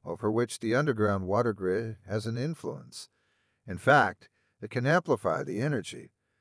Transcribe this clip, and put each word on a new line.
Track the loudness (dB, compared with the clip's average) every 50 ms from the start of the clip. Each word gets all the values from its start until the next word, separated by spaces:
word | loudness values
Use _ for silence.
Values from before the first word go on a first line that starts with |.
| _
over | -8 -8 -2 -2 0
which | 2 2 0 0 -4 -6
the | -2 0 0
underground | 2 2 0 0 2 2 2 2 0 0
water | 0 0 2 2 0
grid | -2 0 0 0 0 0 -2 -6 -10 -12 _ -6
has | -6 -4 -4
an | -4 -4
influence. | -4 -4 -6 -6 -6 -8 -10 -10 -10 -14 -16 -16 -18 -18 _ _ _ _ _ _ _ _ _ _ _ _
In | -10 -10 0
fact, | 4 6 8 8 6 4 0 _ -20 -20 _ _ _ _ _ _
it | -14 -6
can | -4 -2 2
amplify | 2 2 2 4 2 0 2 2 0 0 0 -2
the | -4 -4 -2
energy. | -2 -2 -2 -4 -4 -8 -12 -14 -16 -18 _ _ _ _ _ _